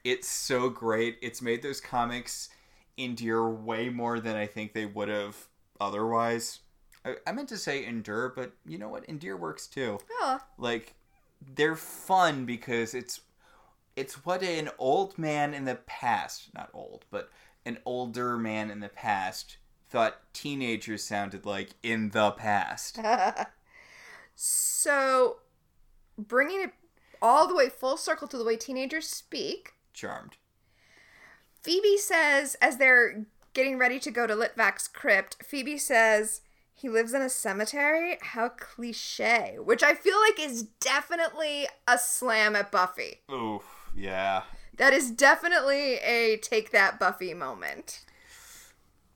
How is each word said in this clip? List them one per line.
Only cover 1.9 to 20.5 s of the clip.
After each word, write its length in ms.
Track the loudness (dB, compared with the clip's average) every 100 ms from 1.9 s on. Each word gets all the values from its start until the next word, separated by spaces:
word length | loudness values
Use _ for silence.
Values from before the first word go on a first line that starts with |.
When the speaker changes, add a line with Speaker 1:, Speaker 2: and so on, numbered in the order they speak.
| -2 -2 -4 -10 -12 -14 _ _ _ _ -10
Speaker 1:
endear 500 | -8 -4 0 2 0
way 420 | -2 -4 -4 -4
more 300 | -4 -4 -2
than 160 | -4 -4
I 120 | -4
think 260 | -6 -8
they 140 | -6 -6
would 220 | -4 -2
have 380 | -2 -4 -10 -20 _ _ -6
otherwise. 800 | -4 -2 0 2 2 0 -4 -12 _ _ _ _ -10
I, 100 | -8 -6
I 40 |
meant 180 | -8 -8
to 80 | -8
say 280 | -6 -6 -4
endure, 480 | -8 -4 -4 -4 -6
but 180 | -10 -14 -16
you 140 | -12
know 100 | -10
what? 180 | -12 -12
Endear 300 | -12 -10 -8
works 300 | -8 -10 -12
too. 320 | -4 -4 -4 -8 -4
Speaker 2:
Yeah. 200 | -2 -4 -8 -8
Speaker 1:
Like, 380 | -4 -4 -6 _ _ _ _ _ -10 0
they're 200 | 0 0
fun 720 | -8 -12 2 4 4 2 -4
because 500 | -6 -2 -2 -2 -6
it's, 260 | -10 -14 _ _ _ _ _ _ _ -8
it's 300 | -8 -8 -4
what 160 | -2
an 300 | -2 -2 -6 -2
old 380 | 0 2 0 -4
man 340 | -2 0 -2
in 120 | -2 -4
the 100 | -6
past, 760 | -10 -4 0 0 -2 -12 -16
not 160 | -18 -16
old, 320 | -16 -18 -18 _
but 180 | -10 -10 _ _ _
an 140 | -12 -10 -6
older 520 | -6 -6 -4 -4 -2
man 340 | -2 -4 -6
in 100 | -8
the 80 | -12
past 680 | -6 -2 -2 -2 -6 -14 -20 _ _ _
thought 280 | 0 0 0 _
teenagers 720 | -12 -8